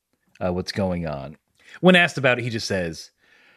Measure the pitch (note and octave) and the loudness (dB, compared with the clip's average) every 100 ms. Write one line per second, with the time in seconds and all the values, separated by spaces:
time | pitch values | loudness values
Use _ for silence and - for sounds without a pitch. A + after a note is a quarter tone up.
0 | _ _ _ _ F#2 F2+ F2 - F#2+ F2 | _ _ _ _ -4 -4 -4 -2 -2 -2
1 | E2 C#2+ C2+ D#2 _ _ _ - F3 F3+ | -4 -8 -10 -16 _ _ _ 2 6 6
2 | F3 - C3 A#2+ A#2 A2 - G2 E2+ D#2+ | 4 2 2 2 -2 -6 -4 -2 -4 -8
3 | - _ _ _ _ | -16 _ _ _ _